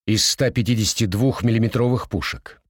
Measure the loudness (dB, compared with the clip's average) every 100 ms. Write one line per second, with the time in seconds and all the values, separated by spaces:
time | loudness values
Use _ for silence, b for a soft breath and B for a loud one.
0 | -2 0 0 0 0 0 0 2 0 0
1 | 0 2 0 2 2 2 2 2 0 0
2 | -2 -6 -6 -8 -14 -20